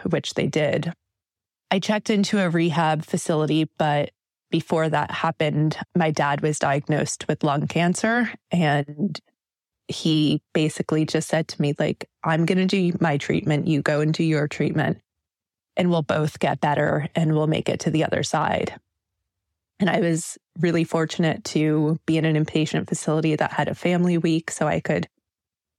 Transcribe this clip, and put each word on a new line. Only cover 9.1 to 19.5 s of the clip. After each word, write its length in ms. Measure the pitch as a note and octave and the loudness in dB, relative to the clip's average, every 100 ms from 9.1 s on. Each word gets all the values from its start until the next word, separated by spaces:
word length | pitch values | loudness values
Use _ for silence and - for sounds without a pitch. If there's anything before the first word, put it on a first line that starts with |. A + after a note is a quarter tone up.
| D3+ _ _ _ _ _ _ - | -6 _ _ _ _ _ _ -14
he 540 | - E3 D#3 D3+ D3+ _ | -4 0 2 4 0 _
basically 540 | - D#3 - D3+ D#3 D#3 | 0 0 -2 -2 0 0
just 240 | D#3+ - | 0 0
said 180 | D#3+ D#3+ | -2 -2
to 120 | - | -2
me, 120 | D3 D3 | -2 0
like, 300 | D#3 - - _ | -2 -4 -8 _
"I'm 220 | - D#3+ E3 | -2 0 2
gonna 200 | F#3 F#3 | 2 2
do 280 | G3 F3 E3+ | 2 0 2
my 180 | E3+ C#3+ | 0 0
treatment. 500 | - - - D3 D3+ | 0 -2 0 0 2
You 140 | D3 | 0
go 200 | C#3 D3 | 2 2
and 120 | D#3 | 2
do 100 | D#3 | 2
your 260 | E3 D#3 D3+ | 2 2 0
treatment, 500 | - D3 - C3+ - _ _ _ _ _ _ _ - | -2 -2 0 -2 -2 _ _ _ _ _ _ _ -2
and 120 | F3+ | 2
we'll 120 | E3+ | 2
both 380 | D3 D#3 D3+ - | 2 0 0 -2
get 200 | D3+ C3+ | -2 0
better, 480 | D3+ D3 D3+ D3+ D3 - | 0 0 0 0 -2 0
and 180 | D#3+ | 2
we'll 140 | D#3 D#3 | 2 2
make 220 | D3+ - | 0 -2
it 100 | - | -2
to 100 | - | 0
the 120 | D#3 | 0
other 200 | D3+ - | 0 0
side." 560 | - D#3 D3+ - - - _ _ _ _ _ _ _ | -2 -2 0 -2 -4 -8 _ _ _ _ _ _ _